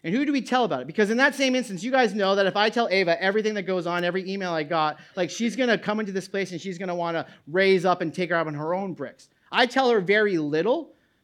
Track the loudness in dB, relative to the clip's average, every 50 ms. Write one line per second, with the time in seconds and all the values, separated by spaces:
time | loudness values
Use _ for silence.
0 | -4 -2 -2 0 0 0 0 -2 0 0 2 2 2 2 0 -4 -6 -4 0 0
1 | 2 2 4 2 2 2 2 2 0 2 2 0 -2 -4 -8 -8 -4 0 2 2
2 | 2 2 2 0 2 2 4 4 2 2 2 2 0 2 2 0 0 2 2 2
3 | 4 2 2 2 2 0 0 2 0 0 -2 -4 -4 -2 -2 -2 -2 -2 -2 0
4 | 0 0 -2 -2 -4 -4 -6 -6 -4 -2 -2 -4 -2 0 0 0 0 0 -2 -6
5 | -16 -10 _ -4 -4 -4 -2 -4 -4 -2 0 0 2 2 2 0 0 -2 -2 -2
6 | -4 -4 -6 -6 -8 -4 -6 -6 -4 -4 -8 -10 -10 -10 -10 -8 -6 -6 -4 -4
7 | -4 -2 -4 -4 -6 -6 -14 -20 _ -2 2 4 6 6 4 4 4 2 2 2
8 | -2 -6 -4 -4 -2 -2 0 -2 -2 -2 -6 -6 -4 -4 -4 -4 -4 -6 -8 -8
9 | -10 -12 -12 _ -20 _ _ _ _ _ 0 0 0 2 2 0 2 4 2 2
10 | 2 2 2 2 2 2 0 0 -2 0 -2 0 0 0 0 -2 -4 -10 -18 _
11 | _ _ _ _